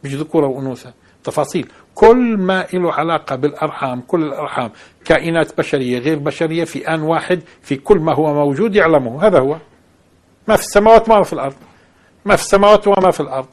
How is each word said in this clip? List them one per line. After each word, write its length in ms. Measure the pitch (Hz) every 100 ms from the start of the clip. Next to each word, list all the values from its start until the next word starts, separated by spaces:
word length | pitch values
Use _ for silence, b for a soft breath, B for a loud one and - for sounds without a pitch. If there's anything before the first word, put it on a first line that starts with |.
مش 120 | 139 139
ذكورة 320 | 156 165 143
وأنوثة، 460 | 131 135 123 - _ b b
تفاصيل. 480 | - 143 139 180 123 b b -
كل 420 | 220 247 240 220
ما 300 | 185 190 175
له 200 | 185 175
علاقة 420 | - 160 160 - 131
بالأرحام، 640 | 147 - 156 - 139 123
كل 220 | 123 180
الأرحام، 480 | 151 - 147 - 120 b b b -
كائنات 520 | 156 165 165 156 -
بشرية، 420 | - 143 127 123
غير 200 | 127 156
بشرية، 440 | 143 131 165 165
في 300 | 165 139 -
آن 80 | 160
واحد، 400 | 156 160 - 180 170 b
في 140 | - 139
كل 240 | - 202
ما 140 | 160
هو 200 | 143 156
موجود 420 | 147 143 135 226 202
يعلمه. 520 | 165 156 123 127 208
هذا 120 | 175
هو. 180 | 131 156 - _ _ _ _ _ _ _ -
ما 80 | 214
في 60 |
السماوات 480 | - 208 214 226 226
وما 140 | 220
في 100 | 175
الأرض. 220 | 156 135 135 b b b b b b 196
ما 100 | 196
في 60 |
السماوات 460 | - 202 202 214 208
وما 240 | 196 185
في 80 | 170
الأرض. 280 | 143 135 131